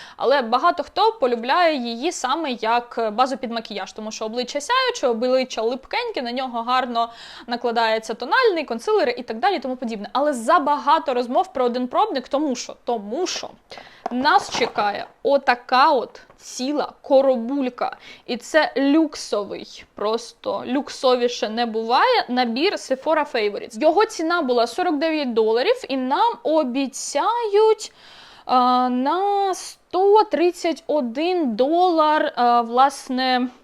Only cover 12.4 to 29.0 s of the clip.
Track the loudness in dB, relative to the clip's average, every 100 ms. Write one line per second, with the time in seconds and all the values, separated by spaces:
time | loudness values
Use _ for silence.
12.4 | -2 -4 -8 -12 -6 -6 -4 -4 -4 -4
13.4 | -10 -16 -20 -20 -20 -12 -6 0 4 2
14.4 | 2 -4 -2 -2 -2 -4 -10 _ 0 2
15.4 | 2 -2 2 4 4 4 -2 -10 -20 -20
16.4 | -16 -8 -4 -2 -4 -6 4 4 6 2
17.4 | 0 -2 -2 -2 -6 -6 -16 -16 -8 -8
18.4 | 0 2 2 2 2 4 2 -4 -6 -4
19.4 | -4 -10 -14 -20 -18 -6 -4 -4 -6 -12
20.4 | -6 -6 -2 -4 -4 -2 2 2 0 -2
21.4 | -6 -2 -4 -4 0 2 4 2 0 0
22.4 | 0 0 0 -2 -4 -4 0 0 0 -2
23.4 | -2 -4 -10 0 2 4 2 0 -2 0
24.4 | 0 2 0 0 -2 0 0 -2 -2 0
25.4 | 2 2 0 0 -2 -4 -2 2 0 0
26.4 | 0 0 0 -2 -4 -6 -6 -2 0 0
27.4 | 0 4 4 2 -4 _ -20 -20 -20 -14
28.4 | 0 2 4 2 2 0